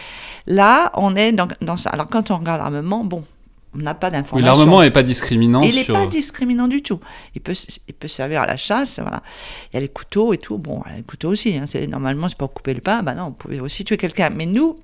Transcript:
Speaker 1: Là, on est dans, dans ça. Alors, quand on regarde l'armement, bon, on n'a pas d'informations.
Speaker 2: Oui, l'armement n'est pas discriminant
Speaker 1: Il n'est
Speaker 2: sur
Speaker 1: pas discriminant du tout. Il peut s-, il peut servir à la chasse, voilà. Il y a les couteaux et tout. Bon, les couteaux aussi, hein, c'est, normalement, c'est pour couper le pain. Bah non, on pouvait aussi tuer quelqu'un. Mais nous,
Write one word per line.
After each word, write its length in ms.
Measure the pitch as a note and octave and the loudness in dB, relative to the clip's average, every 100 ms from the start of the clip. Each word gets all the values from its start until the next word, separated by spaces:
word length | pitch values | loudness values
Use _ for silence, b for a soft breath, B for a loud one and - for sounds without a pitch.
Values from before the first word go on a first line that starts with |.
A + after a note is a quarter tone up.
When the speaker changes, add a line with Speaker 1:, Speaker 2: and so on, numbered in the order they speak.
| B B B B - | B B B B 0
Speaker 1:
Là, 440 | F#3+ G3+ C4+ F4 | 4 6 6 4
on 220 | - G3 F#3+ | 2 0 2
est 160 | A3 | 2
dans, 160 | G#3+ F3+ - | 2 0 -4
dans 160 | D#3+ F3 | -6 -4
ça. 140 | - | -4
Alors, 160 | D3 D3+ | -4 -2
quand 240 | A3+ G#3+ | -2 -2
on 80 | F3 | -2
regarde 220 | E3 D#3+ | -2 -4
l'armement, 420 | C#3+ D3 E3 A3 | -4 -4 -4 -4
bon, 220 | G3+ E3+ D3+ _ - _ _ | -4 -6 -10 _ -20 _ _
on 40 | C#3 | -8
n'a 160 | D3+ | -8
pas 160 | - F3+ | -4 -4
d'informations. 260 | D3+ C#3 C3 | -2 -2 2
Speaker 2:
Oui, 220 | B2 C#3 | 4 8
l'armement 220 | D3+ F#3 | 8 10
n'est 120 | D3 | 8
pas 100 | C3+ | 6
discriminant 580 | B2+ A#2+ - A#2 A#2 B2 | 4 2 2 4 6 6
Speaker 1:
Il 120 | G3+ | 4
n'est 80 | C4 | 4
Speaker 2:
sur 120 | - | 2
Speaker 1:
pas 120 | G3 G3 | 2 0
discriminant 600 | D#4 C#4+ - B3 A#3+ B3 | -2 -4 -4 -2 0 0
du 140 | C#4 | 0
tout. 180 | C#4+ F3+ B B B | -2 -8 B B B
Il 60 | - | -12
peut 100 | - | -8
s-, 300 | F#3+ - - - | -6 -6 -10 -12
il 60 | |
peut 120 | - D3+ | -16 -12
servir 360 | - C3+ D3+ | -6 -4 -2
à 40 | - | -2
la 100 | B2+ | -2
chasse, 440 | - A3 C#4 - | -2 -2 -2 -6
voilà. 240 | - - - B B B B | -8 -8 -12 B B B B
Il 20 | |
y 40 | B2+ | -6
a 20 | |
les 80 | C#3 | -6
couteaux 440 | - - G3+ A#3 | -8 -6 0 0
et 60 | F3 | 0
tout. 180 | - G#3 | -4 -10
Bon, 280 | - - - - | -8 -10 -10 -14
les 60 | |
couteaux 280 | - - D#3+ | -14 -8 -4
aussi, 260 | G#3 A3+ D3 | -2 0 -2
hein, 80 | C#3+ | -4
c'est, 220 | - C#3+ | -6 -6
normalement, 400 | C#3 C3+ C#3+ F3 | -6 -4 -4 -4
c'est 100 | - | -6
pour 140 | C#3 | -8
couper 200 | - C3+ | -8 -8
le 60 | B2+ | -6
pain. 220 | F#3 A3+ | -2 -2
Bah 120 | D#3 | -2
non, 100 | C#3 | -6
on 80 | F3 | -8
pouvait 260 | A#2 - C#3 | -12 -10 -8
aussi 260 | C3+ - | -6 -6
tuer 120 | F#3 G#3 | -4 -2
quelqu'un. 340 | F3+ - D#3 | -2 0 -2
Mais 160 | D#3 E3 | 0 -2
nous, 300 | A3 E4 D#4 | 0 0 -2